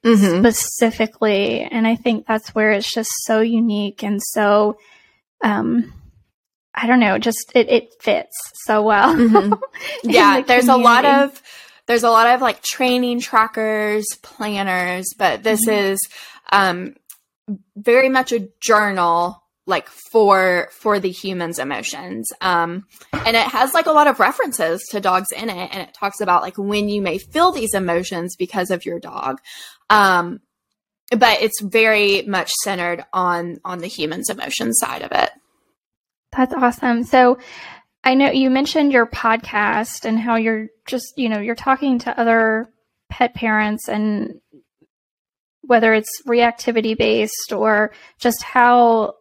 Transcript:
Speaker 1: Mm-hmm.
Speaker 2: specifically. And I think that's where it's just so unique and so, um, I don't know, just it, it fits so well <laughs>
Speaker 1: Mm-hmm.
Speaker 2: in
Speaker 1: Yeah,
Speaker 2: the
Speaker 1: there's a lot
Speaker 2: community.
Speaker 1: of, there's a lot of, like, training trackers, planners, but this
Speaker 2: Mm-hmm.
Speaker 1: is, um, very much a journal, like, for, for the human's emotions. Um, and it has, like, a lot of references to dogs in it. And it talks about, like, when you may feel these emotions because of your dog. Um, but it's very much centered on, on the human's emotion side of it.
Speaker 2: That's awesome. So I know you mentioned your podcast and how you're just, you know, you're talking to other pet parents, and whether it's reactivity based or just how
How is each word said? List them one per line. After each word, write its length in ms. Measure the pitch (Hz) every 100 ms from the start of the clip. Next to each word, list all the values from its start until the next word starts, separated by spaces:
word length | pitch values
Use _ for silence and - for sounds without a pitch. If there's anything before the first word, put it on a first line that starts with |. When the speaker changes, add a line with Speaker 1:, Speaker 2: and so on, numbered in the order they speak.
| 240
Speaker 1:
Mm-hmm. 400 | 220 196 170 233
Speaker 2:
specifically. 1120 | 226 - - 226 - 220 _ 220 202 202 233
And 260 | - 233 226
I 80 | 226
think 320 | 247 220 -
that's 260 | 220 -
where 200 | 226 214
it's 200 | 202 208
just 160 | - 220 -
so 180 | - 220
unique 640 | 226 226 226 208 202 -
and 180 | 208 202
so, 560 | - - 208 208 214 208 _ _ _ _ _ _
um, 480 | 220 208 226 240 - - - _ _ _ _ _ _ -
I 100 | 233
don't 140 | 254
know, 180 | 214 202
just 340 | 233 226 - 247
it, 140 | 233
it 180 | 240 226 _
fits 340 | - 202 - - - - -
so 180 | 214
well 320 | 214 208 214 330
<laughs> 0 |
Speaker 1:
Mm-hmm. 380 | 240 220 208 214 539 - - 587
Speaker 2:
in 60 | -
Speaker 1:
Yeah, 300 | 339 - 254
Speaker 2:
the 40 | 269
Speaker 1:
there's 220 | 247 247
a 100 | 247
lot 280 | 233 240 285
Speaker 2:
community. 280 | 277 277
Speaker 1:
of, 80 | - - - - _ -
there's 160 | 233
a 80 | 233
lot 160 | 226 233
of, 120 | 247
like, 200 | 262 -
training 580 | - - 254 247 247 240
trackers, 840 | - 226 220 226 220 214 214 214 208 -
planners, 840 | - - 214 202 196 185 180 180 185 -
but 240 | 190 110
this 240 | 214 220 226
Speaker 2:
Mm-hmm. 280 | 208 196
Speaker 1:
is, 60 | 196 - - - - -
um, 440 | 202 190 180 185 - _ - _ _ - 202 _ 208
very 340 | 220 240 262
much 220 | 262 254
a 160 | 233 190 _
journal, 800 | - 214 208 190 175 170 175 190 _ _ -
like, 240 | 175 - - -
for, 580 | 226 202 190 185 180 -
for 280 | - 220 202
the 100 | 185
human's 480 | 180 196 180 170 170
emotions. 680 | 135 135 - - 165 107 113 -
Um, 440 | 185 170 170 175 - - -
and 240 | - 226 233
it 120 | 233
has, 260 | 214 262
like, 140 | 330 330
a 40 |
lot 140 | 302 294
of 140 | 269
references 640 | 214 - 359 240 165 180 -
to 80 | 208
dogs 300 | 190 185 202 -
in 140 | 226
it. 200 | 180 180
And 80 | 196
it 140 | 175 -
talks 260 | 202 -
about, 220 | 196 -
like, 160 | 185 202
when 300 | 202 208 208
you 120 | 208
may 160 | 190 160
feel 340 | - 311 359
these 220 | 311 220
emotions 640 | 196 180 170 185 180 175 -
because 340 | 180 196 180
of 160 | 180 185
your 140 | 170
dog. 400 | - - - 269 - - - _ _
Um, 520 | 214 196 180 175 - _ _ _ _ _ _ _
but 320 | 233 233 214
it's 180 | 220 -
very 640 | 202 226 220 214 208 196
much 280 | 208 190 - -
centered 420 | 202 180 175 170 -
on, 460 | 185 180 175 175 156
on 140 | 185 180
the 80 | 170
human's 440 | - 151 151 -
emotion 420 | - - - 117
side 300 | 113 - 131
of 80 | -
it. 180 | - - - _ _ _ _ _ _ _ _ _ -
Speaker 2:
That's 200 | 254 320
awesome. 480 | 247 - 247 233
So 340 | 240 262 247 254 - - - - _ _
I 120 | 262 262
know 160 | 277
you 180 | 269 262
mentioned 420 | 262 285 320 285
your 140 | 262 233
podcast 1000 | - 226 233 - 214 208 226 240 - 226
and 140 | 226
how 180 | 226 226
you're 320 | 226 220 220 _ -
just, 260 | 254 - -
you 120 | 233
know, 100 | 214
you're 140 | 208
talking 460 | 233 - 269 285 247
to 200 | 240 -
other 540 | 233 226 226 220 233 _ _ _ _
pet 260 | - 240 -
parents, 520 | 226 214 214 214 -
and 520 | 214 214 208 220 - _ _ _ _ _ _ _ _ _ _ _ _
whether 320 | 262 240 226
it's 280 | 220 214 - 262
reactivity 720 | 240 233 233 - 233 220 220
based 540 | 220 220 214 - -
or 400 | 208 220 208 214 - - _
just 240 | 247 226
how 720 | - 254 240 247 233 226 208 -